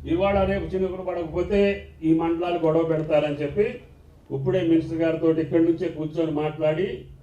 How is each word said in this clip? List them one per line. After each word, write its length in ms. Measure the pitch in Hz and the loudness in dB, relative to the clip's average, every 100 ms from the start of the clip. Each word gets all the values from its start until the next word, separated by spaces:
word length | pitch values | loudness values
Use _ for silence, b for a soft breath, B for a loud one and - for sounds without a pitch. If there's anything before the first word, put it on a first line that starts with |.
| 143 | -2
ఇవాళ 380 | 170 196 202 | 0 2 2
రేపు 200 | 190 196 | 2 0
చినుకులు 380 | 160 185 185 185 | -2 -2 -2 -4
పడకపోతే 840 | 180 175 156 170 180 202 202 202 - - | -6 -6 -4 -4 0 2 2 0 -8 -4
ఈ 100 | 160 | 2
మండలాలు 440 | 160 165 170 175 170 | 2 2 -2 -2 0
గొడవ 240 | 160 160 | 2 2
పెడతారని 520 | 160 156 156 151 151 | 2 -2 2 2 2
చెప్పి 320 | 143 143 202 226 - - - - - - | -4 -4 0 -2 -2 -16 -20 -20 -20 -10
ఇప్పుడే 260 | 139 139 185 | -4 0 0
మినిస్టర్ 360 | 165 160 160 165 | 4 2 2 -2
గారితో 320 | 165 160 165 | 0 2 2
ఇక్కడి 340 | 160 147 170 | 2 2 2
నుంచే 240 | 165 165 175 | 2 2 -2
కూర్చొని 420 | 147 156 170 160 | -4 -6 -2 -2
మాట్లాడి 760 | 147 151 156 151 160 190 - - - | -2 -4 0 0 0 -4 -6 -14 -20